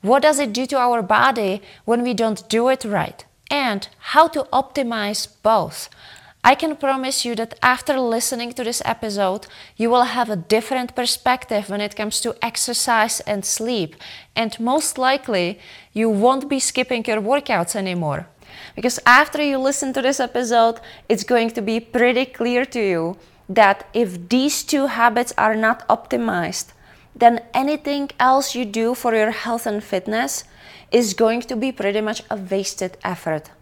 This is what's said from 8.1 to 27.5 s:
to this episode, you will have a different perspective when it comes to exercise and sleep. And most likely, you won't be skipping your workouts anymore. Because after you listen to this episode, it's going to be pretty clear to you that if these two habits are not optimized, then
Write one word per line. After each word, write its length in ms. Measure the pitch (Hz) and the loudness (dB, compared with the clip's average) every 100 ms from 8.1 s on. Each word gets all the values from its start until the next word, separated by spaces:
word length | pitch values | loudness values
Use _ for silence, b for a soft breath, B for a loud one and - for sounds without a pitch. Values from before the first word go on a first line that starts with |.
| 226 226 240 240 240 | -2 -2 -6 -8 -6
to 100 | 233 | -6
this 160 | 233 | -4
episode, 640 | - 226 226 202 196 196 - B B B | -4 -4 -6 -2 -2 -2 -10 B B B
you 120 | 233 | 2
will 140 | 247 | 2
have 260 | 240 226 233 | 2 0 -2
a 60 | 208 | -2
different 580 | 165 214 - 262 247 | 0 0 0 -4 -4
perspective 760 | - 247 - - 254 - 214 196 | -4 -4 -2 0 -2 -2 -4 -4
when 100 | 202 | -6
it 160 | 208 - | -6 -6
comes 240 | 214 - | -6 -4
to 160 | 240 - | -6 -4
exercise 800 | 233 233 - 233 - 233 220 - | -6 -4 -4 -2 0 2 2 -2
and 240 | - 208 190 | -4 -4 -4
sleep. 500 | - 226 240 160 - B B B - | -4 -2 -2 -4 -8 B B B -4
And 240 | 226 - | -4 -2
most 380 | 226 277 302 - | 0 0 0 0
likely, 640 | 254 277 277 202 175 202 B B B | 0 0 0 0 0 -4 B B B
you 160 | 208 226 | -2 0
won't 400 | 208 233 269 277 | 4 4 2 0
be 100 | 277 | -2
skipping 460 | - - 247 247 226 | -2 -2 -2 -2 -2
your 160 | 220 | -2
workouts 560 | 208 285 - 214 170 220 | 0 -2 0 -2 -2 -4
anymore. 500 | 190 175 160 143 170 _ B B B B | -4 -2 -2 -4 -8 _ B B B B
Because 240 | 226 - - | -4 0 6
after 360 | 247 294 302 | 6 6 0
you 160 | 294 269 | -2 0
listen 360 | 262 277 269 | 0 -2 -4
to 80 | 262 | 0
this 180 | 254 269 | 0 0
episode, 600 | 247 - 247 233 226 226 B B B | -2 -2 0 4 4 2 B B B
it's 160 | 208 | -2
going 280 | - 247 226 | 2 2 2
to 100 | 226 | -2
be 180 | 202 226 | -2 -2
pretty 460 | 226 254 247 247 262 | -2 2 4 4 -2
clear 400 | - 262 247 262 | -2 0 0 0
to 140 | 247 | -2
you 360 | 202 175 165 196 b b b | 0 0 -2 -6 b b b
that 400 | 190 208 202 - | 6 6 6 -2
if 340 | 214 233 180 175 | -2 -2 -2 -2
these 360 | 247 277 - | 0 2 -2
two 240 | - 294 269 | -2 0 0
habits 460 | 233 233 226 240 - | 2 2 2 -2 0
are 180 | 214 220 | 2 2
not 320 | 220 240 - | 0 0 0
optimized, 840 | 220 - 247 226 185 170 185 - - b b b - | -2 0 -4 -2 -2 -4 -6 -12 -16 b b b 6
then 260 | 233 233 - | 6 6 -2